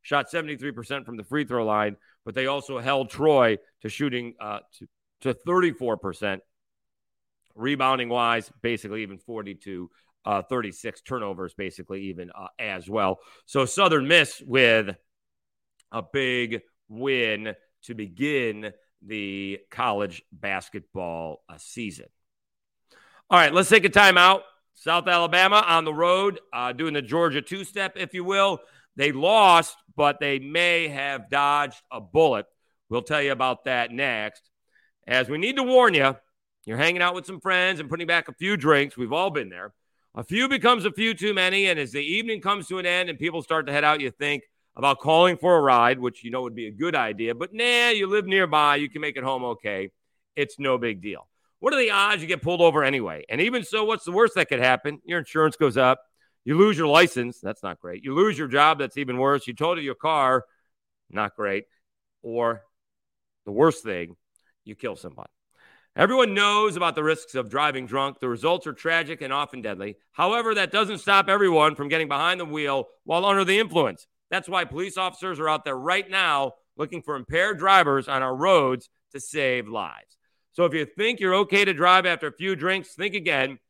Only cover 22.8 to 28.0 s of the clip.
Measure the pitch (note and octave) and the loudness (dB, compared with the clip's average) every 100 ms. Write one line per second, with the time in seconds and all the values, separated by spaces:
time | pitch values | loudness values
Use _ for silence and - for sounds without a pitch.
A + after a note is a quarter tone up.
22.8 | _ _ _ _ _ F3 D3+ E3+ F#3+ A3 | _ _ _ _ _ 6 6 4 4 6
23.8 | F#3 G3+ G3 F3+ F3+ F#3+ - _ _ _ | 6 8 8 8 6 6 -2 _ _ _
24.8 | D#3+ E3+ F#3 F3 E3+ F3 F#3+ G#3 F#3 E3 | -2 -2 2 0 2 4 6 6 6 2
25.8 | D#3+ D3+ F3 F#3 G3+ F#3 _ A#2+ B2 B2 | 2 0 2 2 0 -4 _ -6 -6 -4
26.8 | D#3+ D3 B2 D#3 E3+ C#3+ - F#3+ F#3+ G#3 | -4 -4 -2 0 0 -2 -8 -12 -10 -8
27.8 | F#3+ F#3+ | -8 -8